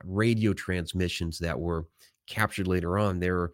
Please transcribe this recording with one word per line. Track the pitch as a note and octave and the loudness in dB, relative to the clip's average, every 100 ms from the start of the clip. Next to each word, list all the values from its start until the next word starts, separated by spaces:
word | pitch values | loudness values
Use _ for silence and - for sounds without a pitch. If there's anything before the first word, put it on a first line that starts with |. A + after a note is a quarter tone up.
radio | F2+ F#2+ A2+ A2+ G#2+ | -4 0 2 4 2
transmissions | F2+ - F2+ D#2+ F#2 F2+ - E2+ D#2+ | 2 -2 -2 -2 0 0 0 -4 -2
that | E2 C2+ | -4 -2
were | E2+ E2 E2 _ - _ - | -2 -2 -4 _ -20 _ -10
captured | - G#2+ - F#2 | -2 -2 0 0
later | F#2 E2+ F#2+ | 2 2 2
on, | G#2 F2+ | 2 2
they | F2+ | 0
were, | F2+ E2+ | 0 -2